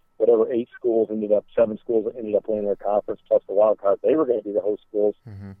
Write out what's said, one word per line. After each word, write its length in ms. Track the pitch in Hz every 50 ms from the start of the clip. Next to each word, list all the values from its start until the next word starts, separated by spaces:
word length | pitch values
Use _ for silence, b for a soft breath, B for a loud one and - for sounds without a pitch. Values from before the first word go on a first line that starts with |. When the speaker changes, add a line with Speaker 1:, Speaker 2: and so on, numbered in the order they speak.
| _ _ _ -
Speaker 1:
whatever 340 | 110 110 120 110 113 -
eight 160 | 135 113 - - -
schools 320 | - - 120 113 113 110 104
ended 220 | 107 107 107 104
up, 140 | 104 101 - - -
seven 220 | - 117 107 107 104
schools 260 | _ - 117 113 104
that 120 | 113 - -
ended 180 | 113 107 104
up 100 | 101 - -
winning 160 | 110 107 104
their 100 | 101 98
conference 460 | - - 101 104 104 - - 107 - _
plus 160 | - 110 104 - -
the 60 | 101
wild 260 | 98 104 110 101 -
card, 200 | - 98 98 90 -
they 120 | 104 135
were 100 | 156 160
gonna 160 | 123 120 110
be 100 | 104 104
the 80 | 101 104
host 220 | 90 104 107 - _ _
schools. 260 | - 107 104 104 101 _ - 117
Speaker 2:
Mm-hmm. 220 | 104 98 101 98 98 -